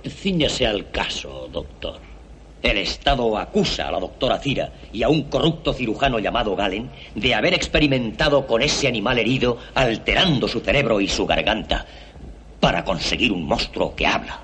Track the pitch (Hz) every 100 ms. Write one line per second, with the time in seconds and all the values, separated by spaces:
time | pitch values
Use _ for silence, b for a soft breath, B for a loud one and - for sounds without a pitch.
0 | - - 202 180 135 - 117 101 - -
1 | 92 - 71 67 64 - 71 - - -
2 | - - - - - - 120 104 90 -
3 | 143 135 113 107 87 208 185 - 71 85
4 | 90 - 127 101 139 107 - B B 107
5 | 117 156 - 131 156 160 151 131 117 104
6 | 139 117 98 110 110 92 101 98 127 B
7 | B - 120 107 147 180 - 160 151 135
8 | 113 - 156 139 135 117 147 - 135 113
9 | 107 123 110 131 123 117 B 135 127 110
10 | - 104 185 127 104 117 - 131 139 104
11 | 95 - 90 80 78 107 - - - B
12 | B B - - - - 135 90 82 87
13 | - 92 113 90 78 113 - 90 85 -
14 | 76 87 - -